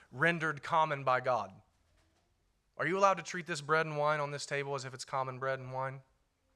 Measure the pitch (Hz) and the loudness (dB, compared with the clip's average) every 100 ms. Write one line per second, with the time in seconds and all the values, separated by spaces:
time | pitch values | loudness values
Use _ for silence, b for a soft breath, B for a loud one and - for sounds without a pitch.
0 | B 123 160 170 156 147 - 165 156 143 | B 0 2 2 0 -4 0 2 2 2
1 | 135 127 123 120 98 98 _ _ _ _ | 0 2 2 0 -2 -10 _ _ _ _
2 | _ _ _ _ _ _ _ - 147 190 | _ _ _ _ _ _ _ -6 -2 4
3 | 196 185 160 180 165 160 143 156 160 151 | 6 4 0 -8 -6 -6 2 2 2 2
4 | 147 151 143 143 - 143 139 139 127 123 | 2 2 0 -4 -4 -4 -2 -4 -6 -12
5 | - 139 131 127 135 131 127 131 131 135 | -6 -4 -2 -4 -4 -4 -4 -6 -6 -8
6 | - _ _ _ _ | -16 _ _ _ _